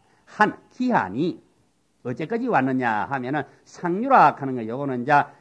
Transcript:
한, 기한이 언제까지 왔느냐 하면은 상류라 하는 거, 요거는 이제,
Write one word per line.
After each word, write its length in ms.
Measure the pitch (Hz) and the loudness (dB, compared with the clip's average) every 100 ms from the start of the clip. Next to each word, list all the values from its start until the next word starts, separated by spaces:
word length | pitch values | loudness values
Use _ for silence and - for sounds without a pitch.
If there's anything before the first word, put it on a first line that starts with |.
| _ _ | _ _
한, 300 | _ - - - _ | _ 0 0 0 _
기한이 760 | - 254 190 95 110 170 - _ _ _ _ _ _ | -4 0 0 0 -2 -4 -4 _ _ _ _ _ _
언제까지 420 | 123 123 156 233 247 | -10 -8 -6 -4 0
왔느냐 580 | 160 135 131 123 107 | 2 2 0 0 0
하면은 380 | 92 139 127 147 - _ | -2 -4 -4 -4 -6 _
상류라 720 | _ - 175 185 269 233 151 - | _ -8 -4 -2 4 6 6 2
하는 180 | 135 | -4
거, 120 | 127 110 | -4 -6
요거는 340 | 127 143 123 | -6 -6 -4
이제, 100 | 120 147 123 - | 2 2 2 -8